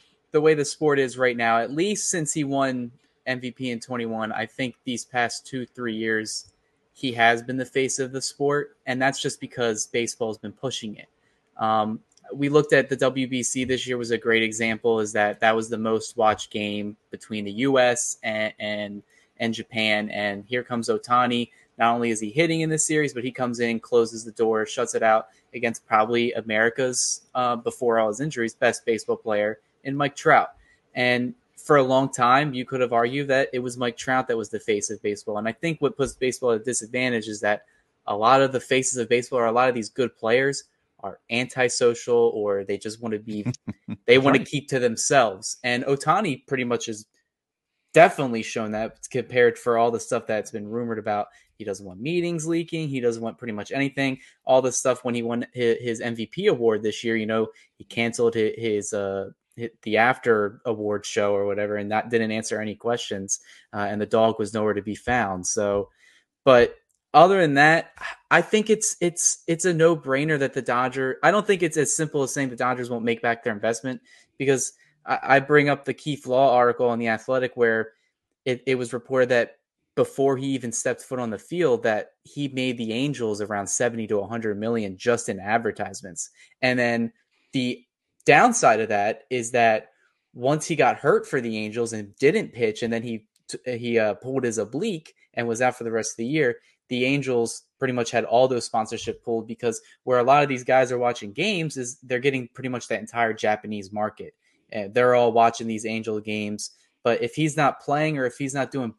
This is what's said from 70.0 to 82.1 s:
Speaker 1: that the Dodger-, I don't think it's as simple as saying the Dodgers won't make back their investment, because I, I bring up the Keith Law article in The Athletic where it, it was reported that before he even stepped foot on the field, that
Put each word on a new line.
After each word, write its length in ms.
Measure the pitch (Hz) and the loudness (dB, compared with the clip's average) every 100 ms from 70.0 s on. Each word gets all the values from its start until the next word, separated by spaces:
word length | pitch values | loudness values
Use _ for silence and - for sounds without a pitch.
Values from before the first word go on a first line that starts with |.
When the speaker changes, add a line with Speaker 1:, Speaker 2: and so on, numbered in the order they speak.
| 135 135 156 147 | 0 0 0 0
Speaker 1:
that 140 | 131 | 0
the 80 | 135 | -2
Dodger-, 580 | 123 123 127 131 131 127 | -2 0 0 -2 -4 2
I 80 | 156 | 4
don't 160 | 208 208 | 4 2
think 160 | 185 | 2
it's 140 | 170 156 | 2 0
as 180 | 143 | 0
simple 300 | - 156 147 | 0 -2 -2
as 100 | 131 | -2
saying 160 | 143 131 | -2 -4
the 60 | 120 | -2
Dodgers 340 | 123 123 120 | -2 -2 -4
won't 140 | 117 | -4
make 180 | 117 117 | -2 0
back 220 | 120 117 | 0 -2
their 80 | 120 | -4
investment, 500 | 104 110 117 131 127 - _ _ - | -2 -2 -2 -6 -10 -14 _ _ -4
because 340 | 139 131 - - _ _ - | 0 0 -2 -10 _ _ -6
I, 140 | 131 | -4
I 180 | - 139 | 2 2
bring 260 | 135 147 143 | 6 4 4
up 160 | 139 | 0
the 100 | - | -4
Keith 320 | 123 156 135 127 | -6 -8 -8 0
Law 300 | 127 135 123 | 4 6 6
article 360 | 120 120 120 | 4 4 0
in 60 | 117 | 0
The 100 | 117 | 0
Athletic 460 | 113 - 131 127 123 | -2 -2 -2 -2 2
where 340 | 117 110 110 _ _ _ _ _ 131 | 4 4 -2 _ _ _ _ _ -4
it, 180 | 123 135 | -4 -2
it 100 | 127 | -2
was 180 | 120 | -2
reported 340 | 123 - 131 123 | -8 -2 2 4
that 280 | 120 113 - _ _ _ - | 4 2 -6 _ _ _ 0
before 420 | 120 - 139 131 | 0 2 2 2
he 100 | 139 | -2
even 240 | 131 120 | -4 -4
stepped 300 | - 131 117 | -4 -4 -6
foot 180 | - 127 | -8 -6
on 120 | 117 | -6
the 60 | 101 | -8
field, 460 | - 175 156 113 | -6 0 2 4
that 280 | 113 107 - | 2 0 -4